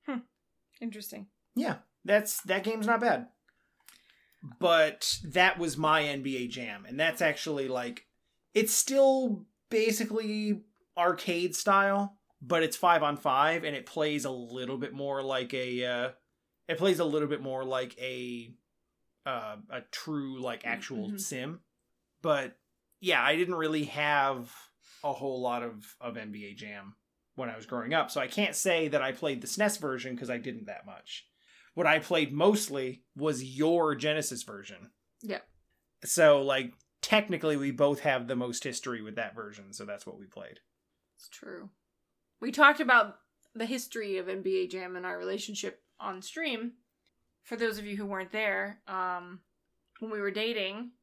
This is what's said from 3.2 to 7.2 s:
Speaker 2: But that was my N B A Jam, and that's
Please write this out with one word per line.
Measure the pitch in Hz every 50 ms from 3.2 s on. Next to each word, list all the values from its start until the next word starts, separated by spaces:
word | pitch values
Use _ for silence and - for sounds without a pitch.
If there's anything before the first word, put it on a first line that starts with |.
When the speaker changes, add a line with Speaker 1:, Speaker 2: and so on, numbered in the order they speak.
| - - _ _ _ _ _ _ _ _ _ _ _ - - _ _ _ _ _ _ _ _ _ - 139 120 _
Speaker 2:
But | - 170 170 165 156 151 - - - - - - -
that | 156 135 180 180 190 185 175
was | 170 160 131
my | 143 156 156 156 160 147
N | 147 143 139
B | 131 139 135 127
A | 123 120
Jam, | 113 127 120 110 104 101 101
and | - 127 139
that's | 160 165 156 -